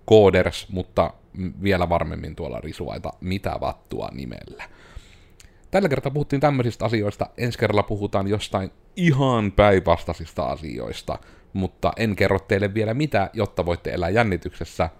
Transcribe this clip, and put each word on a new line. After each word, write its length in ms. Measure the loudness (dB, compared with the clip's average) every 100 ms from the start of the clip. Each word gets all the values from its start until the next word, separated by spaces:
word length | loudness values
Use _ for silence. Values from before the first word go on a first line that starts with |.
| 6
Kooders, 640 | 8 8 6 2 -2 -8
mutta 440 | -8 -4 0 0 -2 _
m-, 160 | -10 -8 -4
vielä 260 | 0 2 2
varmemmin 460 | 0 -2 -8 -10 -10
tuolla 240 | -10 -8
Risuaita 540 | -10 -10 -8 -8 -10 -10
Mitä 360 | -6 -4 -4 -4
Vattua 480 | -6 -6 -10 -8 -8
nimellä. 520 | -10 -12 -12 -16 -18 -20 -20 -20 -20 -20 -20 -20 -20 -20 -20 -2
Tällä 180 | 0 2
kertaa 220 | 0 -2
puhuttiin 280 | -4 -2 2
tämmöisistä 460 | 2 2 -2 -4 -2
asioista, 440 | 0 -2 -4 -8 -4
ensi 200 | -6 0
kerralla 260 | 2 2
puhutaan 440 | 2 -2 -2 -2 0
jostain 440 | -2 -2 -4 -4 _ -16 0
ihan 560 | 2 4 4 2 2
päinvastaisista 920 | 4 6 6 4 2 0 -8 -8 -6
asioista, 760 | -6 -4 -8 -10 -10 -10 -10 -10 -10 -20 _
mutta 380 | -6 -4 -2 -4 -2
en 180 | -2 2
kerro 240 | 2 2
teille 340 | 0 0 0
vielä 200 | -2 -2
mitä, 360 | -2 0 0 -2
jotta 320 | -2 -4 -2 -2
voitte 280 | -2 -4
elää 160 | -2 0
jännityksessä, 800 | 2 2 0 -6 -10 -10 -4 -4 -4